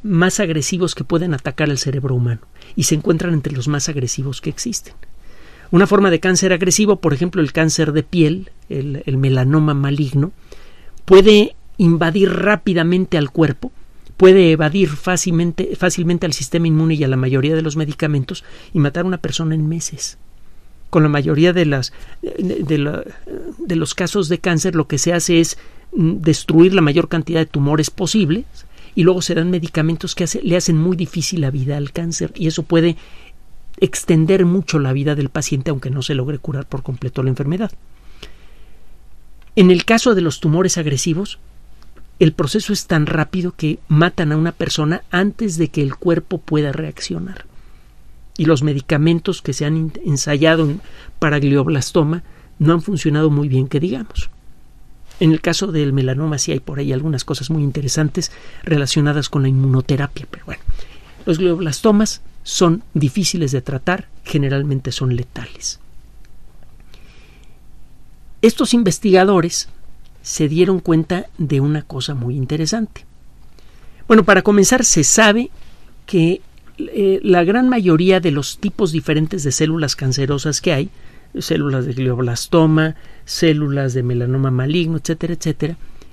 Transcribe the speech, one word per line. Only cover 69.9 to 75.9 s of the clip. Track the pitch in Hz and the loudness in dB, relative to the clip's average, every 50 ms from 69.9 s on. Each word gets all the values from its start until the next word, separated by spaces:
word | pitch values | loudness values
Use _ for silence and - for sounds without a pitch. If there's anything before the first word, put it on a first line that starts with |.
| - - - - - - | -14 -16 -18 -20 -20 -16
se | - - - - 156 143 | -12 -10 -4 -2 -2 0
dieron | 156 170 180 190 190 175 | 2 2 2 2 2 0
cuenta | - 175 160 160 156 - 180 180 - - - - | 0 2 2 2 2 0 -4 -6 -6 -10 -6 -6
de | 160 135 147 135 | -4 -2 0 0
una | 139 147 151 151 | 0 0 0 -2
cosa | - - 147 131 - - 143 | -6 -8 -10 -8 -8 -6 -6
muy | 123 120 123 131 | -6 -6 -4 -4
interesante. | 139 127 - 156 156 160 151 226 233 220 - - - - - - - - - - - - - - - - - - - - - - - - - | -4 -4 -4 -2 -4 -2 -2 -2 -4 -4 -6 -8 -16 -20 -20 -20 -20 -20 -20 -20 -20 -20 -20 -20 -20 -20 -20 -20 -20 -20 -20 -18 -12 2 6
Bueno, | 226 220 170 | 6 6 8
para | 214 196 185 | 6 4 4
comenzar, | - 214 208 202 190 - 254 240 233 | 4 4 4 4 4 4 4 2 2
se | - - 170 147 | 2 2 2 2
sabe | - - 226 226 208 208 233 254 - - - - - - - - - | 4 4 4 4 4 4 2 -2 -4 -8 -14 -18 -18 -18 -20 -20 -20